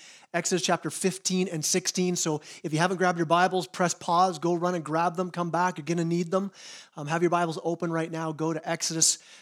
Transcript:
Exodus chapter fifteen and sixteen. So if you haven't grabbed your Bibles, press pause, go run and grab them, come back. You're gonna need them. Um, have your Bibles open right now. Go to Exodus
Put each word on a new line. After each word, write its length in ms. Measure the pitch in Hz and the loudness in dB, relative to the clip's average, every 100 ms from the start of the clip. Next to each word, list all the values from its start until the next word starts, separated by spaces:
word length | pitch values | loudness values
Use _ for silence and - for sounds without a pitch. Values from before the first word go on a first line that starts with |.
| - - - | -20 -20 -6
Exodus 300 | 170 170 180 | -4 0 0
chapter 300 | 175 165 156 | 2 0 -2
fifteen 560 | - 190 180 - 185 185 | -2 -2 -2 -2 0 0
and 180 | 165 147 | -2 0
sixteen. 500 | 185 180 - 180 175 | 0 0 0 0 0
So 260 | 165 151 - - | -2 -4 -6 -10
if 100 | 165 | -2
you 60 | 151 | 2
haven't 200 | 180 180 | 2 2
grabbed 200 | 180 170 | 2 2
your 80 | 156 | 2
Bibles, 400 | 170 185 185 - | 4 4 2 -2
press 300 | - 175 - | 0 -2 -2
pause, 420 | - 170 190 160 | 0 4 4 2
go 160 | 170 | 0
run 220 | 175 180 180 | 0 0 -2
and 80 | 151 | -2
grab 300 | 160 175 170 | 0 0 0
them, 160 | 180 | -4
come 180 | 175 175 | -4 -2
back. 300 | 160 180 170 | 0 0 -2
You're 60 | 147 | -4
gonna 200 | 170 170 | -2 0
need 240 | 170 175 | 0 0
them. 220 | 190 196 - - - - - | 0 -2 -8 -20 -20 -18 -10
Um, 120 | 147 | -4
have 160 | 165 | 0
your 80 | 175 | 2
Bibles 260 | 170 170 156 | 2 0 -2
open 280 | 165 165 170 | -4 -2 -2
right 200 | 165 165 | -2 -2
now. 200 | 160 160 | -4 -4
Go 220 | 151 160 | -2 -2
to 160 | 156 165 | -2 -4
Exodus 480 | 165 - 165 151 - - - | -4 -2 2 2 2 -6 -20